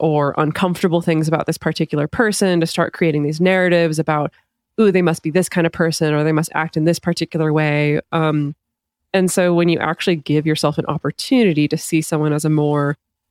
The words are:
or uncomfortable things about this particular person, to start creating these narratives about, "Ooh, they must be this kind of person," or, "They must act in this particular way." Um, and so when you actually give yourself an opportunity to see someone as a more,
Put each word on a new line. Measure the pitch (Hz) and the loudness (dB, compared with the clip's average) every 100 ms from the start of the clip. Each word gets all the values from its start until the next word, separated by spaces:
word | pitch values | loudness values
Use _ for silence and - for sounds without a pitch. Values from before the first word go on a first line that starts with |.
or | 160 147 143 - | 0 0 0 0
uncomfortable | 151 - 185 175 190 170 | -2 0 -2 0 0 0
things | 165 156 156 | 0 0 0
about | - | -2
this | - 165 | -2 -4
particular | 160 156 160 147 151 | -4 -4 -4 -2 -2
person, | - 220 202 196 175 | 0 0 0 0 2
to | 165 | 0
start | - 170 | -2 -4
creating | - 165 151 | 0 0 0
these | 147 156 | -2 0
narratives | 185 185 180 170 170 156 | 2 2 2 2 2 0
about, | 160 151 143 - _ _ _ - | -2 -2 -4 -8 _ _ _ 0
"Ooh, | 214 | 2
they | 185 | 4
must | 175 165 | 2 0
be | 160 | -2
this | 165 175 | 0 0
kind | 180 165 | 0 0
of | |
person," | - 165 156 156 | 0 -2 0 0
or, | 151 | 2
"They | 151 | 0
must | 156 165 | 0 -2
act | 156 160 165 | -4 -4 0
in | 156 | 0
this | 165 | 0
particular | - 170 165 160 156 | -2 -4 -4 -2 0
way." | 151 151 147 147 151 - | 2 2 0 0 -2 -2
Um, | 165 156 151 143 147 _ _ _ _ _ | -2 0 0 -4 -8 _ _ _ _ _
and | 190 185 | 0 0
so | 196 180 | 2 2
when | 170 175 | 2 2
you | 165 | 2
actually | - 165 - 170 | -2 -2 -2 -2
give | - 151 156 | 0 0 0
yourself | 156 151 147 | 0 0 -2
an | - | -4
opportunity | 139 151 - - 262 214 151 147 | -4 -6 -6 0 2 4 2 0
to | 160 | -2
see | - 160 | -2 -2
someone | 156 156 151 | -2 -2 0
as | 147 156 | 0 0
a | |
more, | 151 147 147 143 147 _ _ _ | 0 2 0 -2 -4 _ _ _